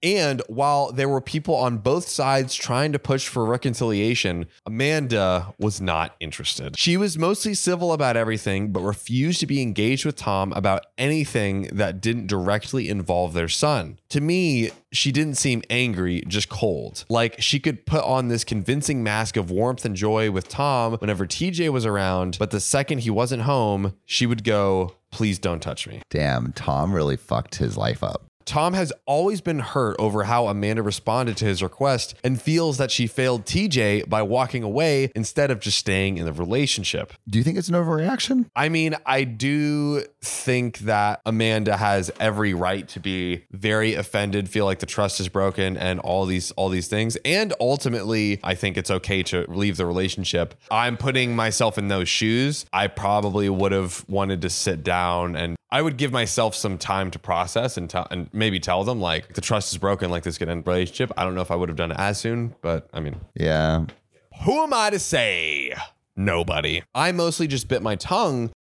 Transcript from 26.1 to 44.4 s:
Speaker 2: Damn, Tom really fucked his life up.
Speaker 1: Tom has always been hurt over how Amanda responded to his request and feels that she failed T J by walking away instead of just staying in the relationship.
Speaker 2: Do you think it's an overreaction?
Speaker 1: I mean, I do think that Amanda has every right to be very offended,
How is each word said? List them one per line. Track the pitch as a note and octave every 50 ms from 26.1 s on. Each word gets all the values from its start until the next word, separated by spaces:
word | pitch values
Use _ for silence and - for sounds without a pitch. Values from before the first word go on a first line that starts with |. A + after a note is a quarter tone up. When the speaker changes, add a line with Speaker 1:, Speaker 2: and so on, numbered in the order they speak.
Speaker 2:
Damn, | - D#2 D2+ C#2+ C2+ B1 A#1 C2 -
Tom | - - - C#2 C#2 D2 F2+ G2
really | E2+ D2+ C#2+ C2
fucked | B1+ - - - A#1 - - -
his | - C#2+ A#1+ G1+
life | - G1+ A1+ A#1+ - -
up. | G1+ G1+ - - - _ _ _
Speaker 1:
Tom | - - D3 D3+ F3 F#3
has | F#3+ F#3 D3+ B2 - _
always | - C#3 D3 F3 G3+ G#3+ F#3+
been | - F3+ E3 D3
hurt | B2 - - C#3+ B2+ A2 G2+ -
over | G#2+ A2 G2+ G#2+ G2+
how | G2 A#2 A#2+ A#2+ G#2
Amanda | G2+ G2+ G2+ G#2 A2 A2+ A2
responded | G#2 G2+ - - - A2 B2 B2+ A#2+ G#2+
to | - A2
his | G#2+ G2 F2+ F#2+
request | F2+ - - C3+ C#3 C3+ A#2+ - - - - -
and | B2+ C3 A#2 -
feels | - D#3 E3 E3+ D#3+ C#3+
that | B2+ C#3+ B2+
she | - - B2+
failed | A2+ - - C3 B2+ B2+ A#2+ G2+
T | - - F3 G3+ G#3+
J | D3+ B2+ A2 G#2 G2+ G#2+ -
by | - - A2 G#2+
walking | G2 A2 B2 C3 A#2+ - B2+ A#2
away | G#2 G2+ C3 D#3+ E3 D3 C3+ C3+ C3 -
instead | A2 A2 - - - C#3+ C#3 C3
of | G#2+
just | - G#2+ G2+ -
staying | - - G2 F#2+ G2 G2 F#2+ E2+
in | E2+
the | E2 D2+
relationship. | D2+ F2 E2+ G#2 C3 D3 C3+ - - F#2+ - - - - - - - _ -
Speaker 2:
Do | G2+ A2
you | A#2+
think | D3+ E3+
it's | F#3+ F3 -
an | E3+
overreaction? | F3 F3 D#3+ E3 D#3 D#3 F#3 C4 B3+ - - C4+ B3+ A#3+ - _
Speaker 1:
I | A#2+ C#3+ D#3
mean, | E3 E3 D#3+ D#3+ D#3 D3+ -
I | - C3 C3+ C#3
do | B2+ A#2 A2 A#2+ C3+ C#3+ D3 D3 D3 D3 D3 D3 D3 D3 C#3+ C#3 - _ _
think | - - - - - - B2+ B2 B2 A#2+ A2+ -
that | G#2 G#2+ G#2+ G#2 G#2 G#2 G#2 - _
Amanda | G#2+ A2+ A2 A2+ A2+ A2 A2 G#2+ G#2 G2+
has | F#2+ G#2+ G#2 G2+ G2+ F#2 E2+ - -
every | G2+ A2 G#2 G2+ G#2+ G#2 F#2+
right | F2 F2 F2+ F#2+ G2+ - -
to | - F#2+
be | E2+ G2 F#2+ F#2 F2+ F2+ F2 F2 - _ -
very | G2 G2 A2 G#2+ G#2+ A2 A2 A2
offended, | D2 G2+ - - G#2 G#2 G2+ G2 G2+